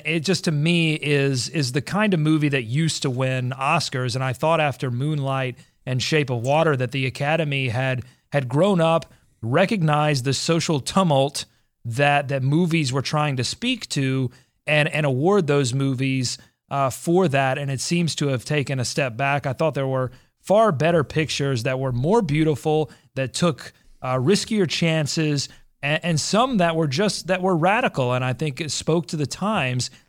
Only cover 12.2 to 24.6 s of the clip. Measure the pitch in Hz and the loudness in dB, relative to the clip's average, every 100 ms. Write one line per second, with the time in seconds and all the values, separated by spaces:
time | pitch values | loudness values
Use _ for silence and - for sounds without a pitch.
12.2 | 135 139 131 151 175 165 139 135 - 156 | 0 -2 2 2 2 2 0 -2 -2 0
13.2 | 151 127 120 - 240 254 - - 135 131 | 0 -2 -4 -4 -4 -4 -4 -2 0 0
14.2 | 127 - _ _ - 151 151 147 147 127 | -2 -6 _ _ -2 0 0 0 0 0
15.2 | 160 202 151 143 131 135 139 127 135 131 | 2 2 4 2 2 0 -2 0 0 0
16.2 | 123 - - _ - 139 135 - - 175 | -2 -6 -14 _ -8 -2 -2 -2 0 2
17.2 | 185 135 135 139 143 131 - 170 170 - | 4 2 0 0 -4 -4 -2 0 0 0
18.2 | 143 131 - 151 135 135 120 - 135 110 | -2 -2 -2 -2 -2 -2 -4 -2 -4 -2
19.2 | 139 143 139 127 160 139 135 131 127 - | 0 0 -2 0 0 0 -2 -2 -4 -8
20.2 | _ _ - 196 226 139 156 170 135 151 | _ _ 2 4 4 4 2 2 2 -2
21.2 | 151 - 139 127 127 131 135 123 139 226 | -2 -2 -2 0 -2 -2 -2 -2 2 2
22.2 | 180 147 160 139 156 151 151 - _ - | 2 2 2 0 0 0 -2 -8 _ -6
23.2 | 131 - 175 131 - - _ - 127 131 | -6 0 0 0 -8 -20 _ -12 -4 0
24.2 | 127 202 - 214 | 2 2 2 0